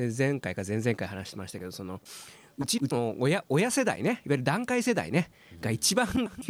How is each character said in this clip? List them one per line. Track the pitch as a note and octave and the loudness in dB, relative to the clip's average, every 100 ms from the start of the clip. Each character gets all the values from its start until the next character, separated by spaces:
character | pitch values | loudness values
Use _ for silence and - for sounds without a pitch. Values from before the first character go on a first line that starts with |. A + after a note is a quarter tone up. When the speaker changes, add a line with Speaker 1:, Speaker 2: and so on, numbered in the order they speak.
| A#2+ A2+ | -2 2
Speaker 1:
前 | C3+ C#3+ | 2 2
回 | F#2 | -2
か | F#2 F#2+ | -4 -2
前 | G#2+ | 0
々 | A#2 | 2
回 | A2+ F#2+ | 0 -2
話 | G2 F#2+ | -6 -10
し | |
て | G2+ | -10
ま | F#2+ | -10
し | |
た | G2 | -10
け | |
ど、 | F#2 | -10
そ | F2+ | -10
の、 | F#2+ F#2 - - - - - - | -10 -10 -12 -18 -18 -20 -16 -6
う | C3+ | -2
ち | A#3 | 0
の | C3+ B2 A#2 G#2+ | 2 2 0 2
親、 | B2+ F#3 - | 2 2 2
親 | D3 A3+ | 2 4
世 | C#4 | 4
代 | A3 A2+ | 2 2
ね、 | C#3 | 0
い | |
わ | A#3+ - | 0 0
ゆ | C#3 | 0
る | |
団 | B2+ F3 B3 | 2 0 0
塊 | B3 | 0
世 | A#3+ | 2
代 | A3+ E2 | 2 2
ね、 | A#2 - - - | 0 0 -6 -20
Speaker 2:
う | - | -6
ん。 | |
Speaker 1:
が | A#2+ | -2
一 | A2+ - | 0 2
番 | F#3+ A3+ | 2 2
<laughs> | C4 A#3 - - | 2 0 -4 2